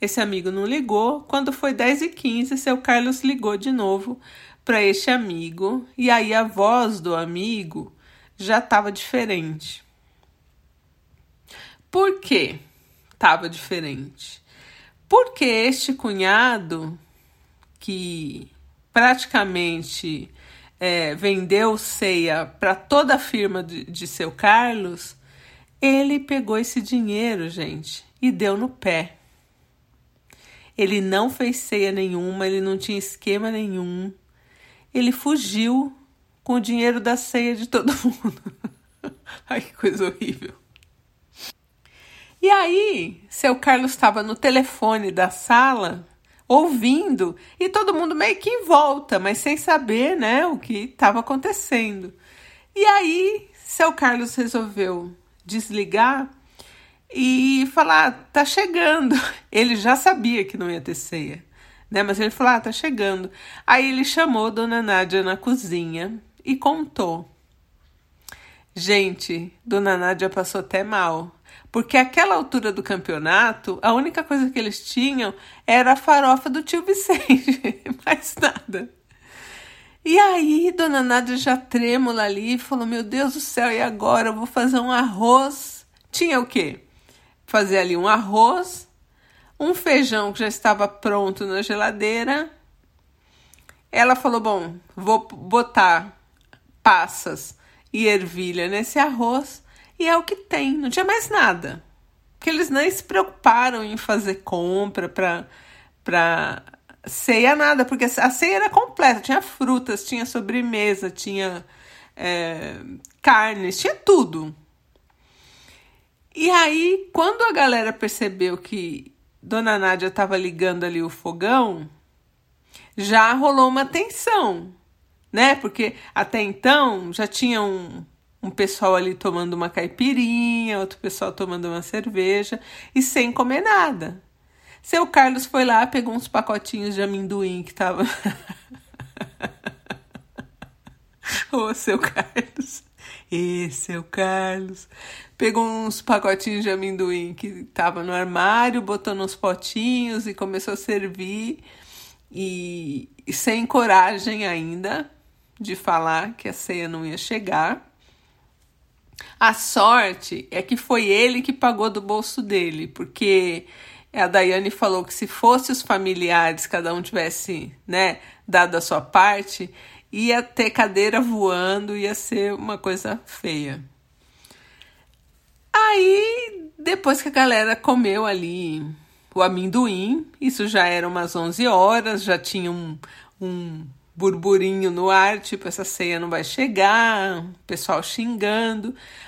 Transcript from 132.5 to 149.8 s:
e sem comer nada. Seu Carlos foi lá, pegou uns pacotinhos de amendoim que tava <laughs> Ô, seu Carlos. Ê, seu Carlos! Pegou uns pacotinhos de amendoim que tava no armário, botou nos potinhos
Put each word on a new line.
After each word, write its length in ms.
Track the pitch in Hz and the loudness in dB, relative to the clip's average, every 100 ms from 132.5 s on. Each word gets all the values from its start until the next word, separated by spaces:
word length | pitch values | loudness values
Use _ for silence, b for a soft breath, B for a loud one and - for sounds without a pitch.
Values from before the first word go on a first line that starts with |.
| 226 B B B | -8 B B B
e 80 | 262 | 0
sem 300 | 262 277 240 | 2 0 0
comer 280 | 240 247 285 | 0 0 0
nada. 640 | 427 392 320 185 156 185 _ _ b b b b | 2 4 2 -2 -8 -12 _ _ b b b b
Seu 240 | - 339 349 | -2 0 4
Carlos 400 | 285 262 254 - | 4 4 2 -2
foi 180 | 262 | 0
lá, 220 | 254 226 254 | 4 4 4
pegou 280 | 269 233 | 0 -2
uns 140 | 233 - | -6 -2
pacotinhos 640 | 214 220 208 - 214 202 | -2 -2 -4 -6 -8 -6
de 80 | 196 | -4
amendoim 600 | 202 196 190 202 185 180 | -4 -4 -4 -4 -4 -6
que 120 | 175 | -10
tava 300 | - 185 180 233 | -4 -2 0 -2
<laughs> 500 | - 196 - - - _ 254 _ - 131 - - - - - - - - - _ - _ - - _ - _ - - _ _ B B - | -2 -6 -6 -12 -20 _ -20 _ -20 -18 -14 -14 -12 -14 -12 -16 -14 -16 -16 _ -20 _ -20 -20 _ -20 _ -20 -20 _ _ B B -4
Ô, 220 | 254 220 | -2 -2
seu 240 | - 226 190 | -2 -2 0
Carlos. 880 | - 196 - - - - 262 - - _ B B _ | -2 -4 -4 -6 -6 -10 -12 -14 -20 _ B B _
Ê, 380 | 175 175 175 170 | -4 -4 -4 -6
seu 320 | - - 170 | -8 -8 -10
Carlos! 880 | 165 196 190 190 190 190 190 190 - B B B B - | -8 -4 -2 -2 -4 -6 -10 -14 -20 B B B B -2
Pegou 280 | 240 220 | 0 2
uns 360 | 226 220 220 - | 0 -2 -6 -6
pacotinhos 640 | - 208 202 196 220 208 | 0 2 2 -2 -2 -4
de 80 | 214 | -2
amendoim 640 | 190 196 185 180 175 170 | -4 -4 -4 -2 -4 -6
que 300 | 170 202 180 | -10 -12 -12
tava 380 | - - 170 170 | -10 -2 -2 -2
no 100 | 180 | -4
armário, 680 | 180 185 175 190 233 247 240 | -4 -2 0 2 4 2 0
botou 340 | 196 202 214 | -4 -4 -4
nos 200 | 196 190 | -4 -6
potinhos 920 | - 190 185 - 220 | -2 -2 -2 -6 -4